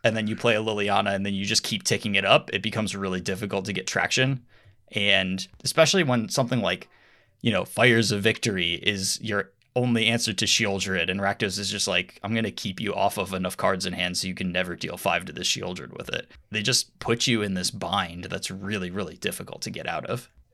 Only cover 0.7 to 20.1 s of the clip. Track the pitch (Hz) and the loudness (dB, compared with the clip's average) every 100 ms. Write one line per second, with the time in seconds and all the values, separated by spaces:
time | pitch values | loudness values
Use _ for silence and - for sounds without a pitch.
0.7 | 104 101 101 101 98 101 98 101 110 - | 0 2 2 2 0 0 -2 0 0 0
1.7 | 104 - 104 110 98 98 139 - 98 110 | -2 0 0 2 2 6 4 4 -4 -2
2.7 | 110 101 98 98 92 95 95 104 101 95 | -2 -2 -2 -2 -2 -2 -4 -4 -4 -4
3.7 | 92 - 95 87 - 131 131 - - - | -4 -2 0 2 2 2 0 -6 -20 -20
4.7 | _ - 107 101 95 92 95 - - - | _ -6 0 4 4 4 -2 -6 -10 0
5.7 | - 160 190 143 123 113 - 120 127 92 | 4 4 4 4 2 0 0 0 0 0
6.7 | 92 - _ _ _ _ _ 117 95 92 | -2 -6 _ _ _ _ _ 0 2 0
7.7 | - 123 113 104 104 110 - 113 92 85 | 4 6 6 4 2 2 2 0 0 0
8.7 | 85 - 98 95 - 110 101 - _ _ | 0 0 0 -2 -4 -2 -4 -4 _ _
9.7 | 123 123 117 110 117 - 95 104 - 104 | 0 2 4 4 2 0 0 2 2 2
10.7 | 98 95 92 85 101 98 101 101 98 98 | 0 -2 0 0 0 -2 0 -2 -2 -4
11.7 | 104 - 90 92 - 101 113 107 - 104 | -2 -2 -2 -2 -6 -4 -2 -2 -4 -8
12.7 | 92 101 98 98 104 92 92 90 - 98 | -4 -4 2 2 2 -2 -2 -4 0 0
13.7 | 95 95 90 90 87 92 90 92 90 90 | 0 -2 -2 -2 -2 -4 -4 -2 -2 -2
14.7 | 90 82 87 92 87 87 82 87 - 92 | -4 -8 -4 0 0 -2 -4 -2 -2 -4
15.7 | 92 62 - - - - - - 107 104 | -8 -12 -12 -8 -8 -8 -18 -8 -4 0
16.7 | - - - - 117 123 113 101 92 87 | 0 0 -4 -2 0 2 2 0 -2 -4
17.7 | 104 87 98 87 87 85 90 - 95 98 | -4 -2 -2 -2 -6 -8 -6 -6 -8 -4
18.7 | 104 90 95 80 - 98 92 - - - | -4 -4 -4 -6 -6 -6 -6 -10 -10 -10
19.7 | 90 - 82 - | -8 -6 -6 -4